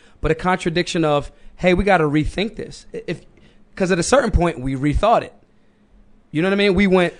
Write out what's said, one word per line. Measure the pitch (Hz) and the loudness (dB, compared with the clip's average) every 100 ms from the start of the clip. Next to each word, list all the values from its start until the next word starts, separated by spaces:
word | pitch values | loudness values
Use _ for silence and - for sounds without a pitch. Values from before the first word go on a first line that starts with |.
| - - | -20 -6
but | 147 | -4
a | 156 | -2
contradiction | 180 185 180 165 175 175 | 0 -2 -2 -4 -2 0
of, | 151 147 - - - - | 0 0 -4 -12 -20 -2
"Hey, | 180 | 0
we | 175 | 2
gotta | 202 180 151 | 4 2 2
rethink | 151 - - 208 - | 0 -2 -4 -6 -8
this." | - - - | -14 -16 -16
If, | - - 170 - _ - _ _ - | -12 -10 -10 -12 _ -20 _ _ -4
'cause | 185 | -2
at | 180 | 0
a | |
certain | - 175 - | 2 2 4
point, | 160 170 123 | 2 0 -2
we | 131 135 | -6 -4
rethought | 147 135 208 196 | -2 0 2 0
it. | - - _ _ _ _ _ - - - _ | -2 -12 _ _ _ _ _ -20 -20 -20 _
You | 151 | -4
know | 185 | -2
what | |
I | 202 | 0
mean? | 202 180 | 0 2
We | 202 | 4
went | 185 175 - | 4 2 -4